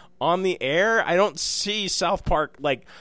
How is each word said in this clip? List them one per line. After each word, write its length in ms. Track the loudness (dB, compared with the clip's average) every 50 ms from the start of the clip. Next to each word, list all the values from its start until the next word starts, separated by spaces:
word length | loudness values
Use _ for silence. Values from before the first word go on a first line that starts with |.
| -20 -20 -10 -2
on 220 | 0 0 2 2 0
the 180 | 0 -2 -2
air. 460 | -2 0 2 2 2 2 2 2 2
I 100 | 2 2
don't 220 | 2 2 2 0 -2
see 500 | -4 -4 -4 -4 -4 -4 -4 -4 -4 -4
South 360 | -2 -2 0 0 -2 -2 0
Park, 320 | 0 0 0 0 -2 -4 -4
like, 260 | -2 -2 -2 -2 -4 -12 -20 -20